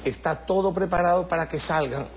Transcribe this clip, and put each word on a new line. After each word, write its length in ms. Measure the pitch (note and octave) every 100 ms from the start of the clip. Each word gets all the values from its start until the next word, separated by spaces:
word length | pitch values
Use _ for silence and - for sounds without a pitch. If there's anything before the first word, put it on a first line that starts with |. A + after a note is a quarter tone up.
está 420 | C#3 B2+ E3 D3+ -
todo 260 | F#3+ G3
preparado 560 | F#3 F#3 F3 F3 F3+ F3+
para 200 | E3 D#3+
que 100 | D#3
salgan 480 | - D#3 C#3 C3+ C3